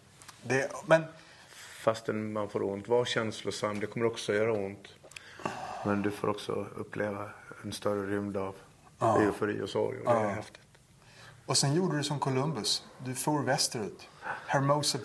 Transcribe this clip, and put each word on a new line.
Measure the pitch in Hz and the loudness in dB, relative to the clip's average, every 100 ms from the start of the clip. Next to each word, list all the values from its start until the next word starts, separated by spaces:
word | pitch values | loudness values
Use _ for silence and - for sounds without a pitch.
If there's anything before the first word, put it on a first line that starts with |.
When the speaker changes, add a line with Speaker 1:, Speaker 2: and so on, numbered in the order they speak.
| - - - - | -20 -20 -20 -10
Speaker 1:
Det, | 117 131 135 - - | 0 0 0 -2 4
men | 160 156 - - - - - - - | 4 4 -10 -20 -20 -20 -16 -16 -2
Speaker 2:
Fastän | - 110 - 107 107 | 0 0 0 -2 -2
man | 107 104 | -2 -2
får | 113 | 0
ont, | 101 98 101 | 0 -2 2
var | 120 123 | 2 2
känslosam. | 120 113 107 101 - 107 104 | 0 -2 -2 -6 -2 -2 -2
Det | 101 | -4
kommer | 123 117 | 0 0
också | 113 - | 0 0
göra | 104 113 | 2 2
ont. | 107 98 101 - - - - - - - - - - 104 | 2 -2 -6 -14 -20 -18 -18 -18 -8 -8 -6 -8 -2 2
Men | 101 | 2
du | 101 | 2
får | - 107 | 0 0
också | 104 - 104 98 - | 0 -2 -4 -4 -8
uppleva | 104 104 104 101 104 - - - | -8 -4 -2 -2 -8 -12 -16 -12
en | 104 | -10
större | 101 104 101 98 101 | -4 0 0 0 -2
rymd | 101 98 | -2 -2
av | 95 98 - - - - | -4 -6 -16 -20 -20 0
Speaker 1:
Ja. | 117 107 | 4 6
Speaker 2:
eufori | 104 - 107 107 | 4 4 0 0
och | 101 | -2
sorg. | 107 107 - | 0 0 0
Och | 120 | 2
det | 117 | 4
Speaker 1:
Ja. | 104 | 2
Speaker 2:
är | |
häftigt. | 101 - - - - - - - - - - - | -2 -6 -14 -20 -20 -20 -20 -20 -20 -20 -10 0
Speaker 1:
Och | 135 | 2
sen | 143 | 4
gjorde | 151 185 147 | 4 2 2
du | |
som | 139 143 | 0 -2
Columbus. | 135 131 147 127 95 - - - 127 | 0 2 2 0 0 -2 -4 -10 -8
Du | 127 | -2
for | - 151 | 2 2
västerut. | 123 143 - 123 98 - - - - - - | 4 4 2 0 -4 -6 -16 -12 -10 -8 0
Hermosa | 143 139 147 143 131 | 4 4 4 2 0